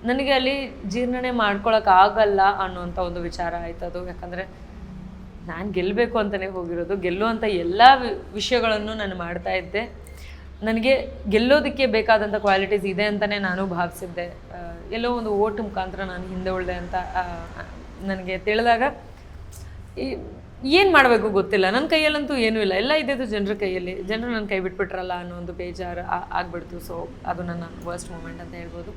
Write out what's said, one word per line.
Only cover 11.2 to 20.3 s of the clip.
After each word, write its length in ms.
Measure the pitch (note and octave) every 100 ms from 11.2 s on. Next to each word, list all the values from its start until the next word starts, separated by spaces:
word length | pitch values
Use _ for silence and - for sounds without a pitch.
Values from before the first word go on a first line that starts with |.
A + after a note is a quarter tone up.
| -
ಗೆಲ್ಲೋದಕ್ಕೆ 560 | G#3+ B3 D4 C#4+ - B3+
ಬೇಕಾದಂಥ 500 | G#3+ A3 A3 G#3 G#3
ಕ್ವಾಲಿಟೀಸ್ 500 | G3+ G3 F#3+ G#3 G3
ಇದೆ 180 | F#3
ಅಂತಾನೆ 360 | G#3 G#3 G#3 G3+
ನಾನು 260 | G3 F3+ F#3+
ಭಾವಿಸಿದ್ದೆ. 640 | E3+ F3 - F#3 F3 F3
ಆ, 440 | F3+ - F3 E3+ E3 -
ಎಲ್ಲೋ 200 | A3+ A#3+
ಒಂದು 180 | A#3+ A3
ಓಟ್ 320 | G3+ G#3+ G#3
ಮುಖಾಂತರ 420 | G#3 G3 F#3 F#3
ನಾನು 240 | F#3+ F3+ F#3
ಹಿಂದೆ 220 | F#3 F#3
ಉಳ್ದೆ 240 | F#3 F#3
ಅಂತ, 220 | F3+ F3 F#3
ಆ, 260 | F3+ F#3 F3+ E3+ E3 - F3 - - - G3
ನನಗೆ 300 | F#3+ F#3 F#3
ತಿಳಿದಾಗ 460 | G#3+ G#3+ A#3 A#3 C4 C4 - - - - - - - - - -
ಈ, 160 | C4 B3 -